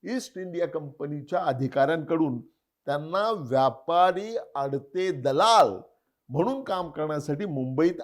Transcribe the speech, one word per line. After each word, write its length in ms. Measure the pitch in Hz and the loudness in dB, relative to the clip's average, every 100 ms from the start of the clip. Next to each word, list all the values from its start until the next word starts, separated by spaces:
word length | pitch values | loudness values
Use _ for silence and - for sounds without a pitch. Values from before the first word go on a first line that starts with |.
ईस्ट 340 | 180 247 - 185 | -4 -6 -6 -12
इंडिया 300 | 185 170 170 | -8 -4 -4
कंपनीच्या 720 | 160 147 - 147 147 - 180 | -4 -10 -10 -8 -8 -4 -2
अधिकाऱ्यांकडून 1000 | 170 127 131 139 139 165 151 165 156 120 - _ _ _ - | 0 -2 -2 2 2 2 0 2 2 0 -8 _ _ _ -6
त्यांना 460 | 143 156 185 214 | -4 -2 -2 0
व्यापारी 1040 | 214 131 131 135 - - 170 185 180 214 226 - 139 | -2 0 2 2 0 0 4 4 4 -4 -8 -6 -6
अडते 560 | 139 139 139 180 185 | -4 -4 -6 -4 -2
दलाल 640 | 151 135 139 214 226 135 95 - _ _ _ _ | -2 -2 2 6 8 6 2 -12 _ _ _ _
म्हणून 340 | 135 196 269 | -2 -2 -2
काम 260 | 269 190 175 | -4 -4 -4
करण्यासाठी 560 | 147 151 151 143 147 202 | -6 -4 -4 -4 -4 -4
मुंबईत 560 | 143 131 131 165 170 | -4 -4 2 2 0